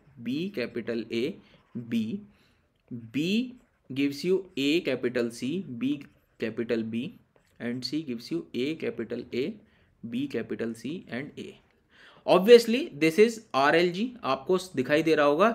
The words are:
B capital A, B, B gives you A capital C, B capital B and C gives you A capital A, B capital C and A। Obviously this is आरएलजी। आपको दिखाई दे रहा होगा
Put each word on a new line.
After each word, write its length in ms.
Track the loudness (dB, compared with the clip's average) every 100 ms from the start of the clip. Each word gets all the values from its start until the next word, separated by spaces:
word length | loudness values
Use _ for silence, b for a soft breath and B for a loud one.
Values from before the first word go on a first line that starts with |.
| _ -14
B 160 | -8 -6 -6 -6
capital 480 | -8 -8 -6 -6 -4
A, 100 | -4 -4 -6 b b _ -14 -6
B, 120 | -4 -4 -8 b b b b b _ _ -16 -8
B 160 | -4 -2 -2 -4 -10 _ _ -10
gives 360 | -2 -2 -2 0
you 160 | 0 -2 -2
A 140 | 0 2
capital 480 | 0 -2 -2 -2 -4
C, 220 | -4 -6 -6 -8 -6
B 160 | -4 -4 -10 _ _ _
capital 440 | -6 -6 -4 -4 -4
B 200 | -6 -8 -14 _ _ _ -12
and 260 | -8 -8 -6
C 180 | -8 -8
gives 220 | -12 -8
you 100 | -10 -8 -6
A 180 | -6 -4
capital 480 | -8 -8 -8 -10 -6 -6
A, 100 | -6 -8 b b b _
B 240 | -8 -6 -4
capital 460 | -6 -6 -6 -6
C 180 | -8 -10 -12 -10
and 280 | -12 -12 -14
A। 140 | -18 -20 _ _ _ b b b 4
Obviously 520 | 6 10 10 10 0 -2 2
this 160 | 2 6
is 180 | 4 2 -4 2
आरएलजी। 500 | 4 6 4 0 -6 -4
आपको 340 | -4 -2 0 -2 0 -4
दिखाई 280 | 2 2
दे 100 | 4 4
रहा 100 | 4
होगा 240 | 4 4